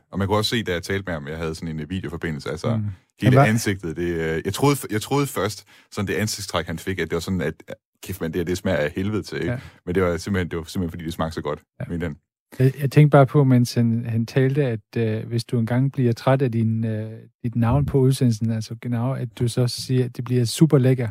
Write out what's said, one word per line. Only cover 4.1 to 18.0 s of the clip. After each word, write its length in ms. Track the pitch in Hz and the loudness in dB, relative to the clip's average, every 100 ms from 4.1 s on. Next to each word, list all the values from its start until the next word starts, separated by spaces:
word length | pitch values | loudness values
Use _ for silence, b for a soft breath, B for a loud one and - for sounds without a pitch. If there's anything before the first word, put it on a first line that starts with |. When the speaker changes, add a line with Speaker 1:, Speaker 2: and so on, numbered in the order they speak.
| 82 | -2
Speaker 1:
øh, 260 | 80 80 90 | -2 -2 -4
jeg 80 | |
troede 220 | 95 139 139 | 0 0 0
f-, 100 | - | -2
jeg 80 | 104 | -6
troede 260 | - 139 139 | -2 -2 -2
først, 380 | 104 98 - - b b | -2 -4 -4 -16 b b
sådan 160 | - 98 | -8 -4
det 60 | |
ansigtstræk, 520 | 80 107 - 98 87 82 | -2 -2 -6 -6 -6 -4
han 120 | 80 | -8
fik, 200 | - 95 | -6 -4
at 100 | 82 | -4
det 60 | 85 | -4
var 40 | |
sådan, 220 | 82 92 | -2 -2
at, 220 | 78 80 - - _ _ | -4 -6 -14 -18 _ _
kæft 180 | - 92 | -12 -8
mand, 120 | 82 | -4
det 60 | 90 | -4
her, 40 | 85 | -2
det 120 | 90 | -2
smager 200 | 95 82 | -2 0
af 140 | 73 85 | -2 -2
helvede 280 | 95 107 | -4 -4
til, 140 | 80 71 | -6 -6
ikke? 100 | 85 | -4
Speaker 2:
Ja. 80 | 123 B B - | -6 B B -4
Speaker 1:
Men 100 | 90 | 0
det 80 | |
var 140 | 90 85 | 2 0
simpelthen, 340 | - 95 85 | -2 -2 -2
det 60 | 85 | -6
var 60 | 78 | -6
simpelthen, 260 | 98 85 | -4 -4
fordi 140 | 87 80 | -6 -8
det 80 | |
smagte 220 | 82 80 82 | -4 -6 -4
så 60 | |
godt, 200 | 73 76 _ - | -6 -6 _ -14
Speaker 2:
Ja. 60 | - | -8
Speaker 1:
mente 160 | 85 | -6
han. 140 | 85 73 _ _ _ - | -6 -8 _ _ _ 2
Speaker 2:
Jeg, 140 | 131 131 | 2 2
jeg 100 | 139 | 2
tænkte 200 | - 151 | 6 8
bare 140 | 143 135 | 8 6
på, 180 | 151 | 6
mens 300 | 135 123 120 | 6 6 4
han, 320 | - 117 113 120 | 2 2 0 -2
han 200 | 113 113 | -2 0
talte, 400 | 139 131 139 135 | 2 2 2 0
at, 140 | 113 _ 117 | -2 _ -2
øh, 300 | 113 107 117 | -2 -2 -4
hvis 180 | 117 - | -4 -2
du 140 | 123 | -2
engang 320 | 113 123 135 | 0 2 0
bliver 220 | - 120 | 2 0
træt 280 | 113 - 135 | 2 2 2
af 100 | 135 | 2
din, 320 | 113 113 113 113 | 0 0 0 -2
øh, 340 | 107 110 113 117 _ | -4 -6 -12 -20 _
dit 120 | 120 117 | -6 0
navn 300 | 113 135 139 | 2 2 2
på 140 | |
udsendelsen, 520 | 139 | 4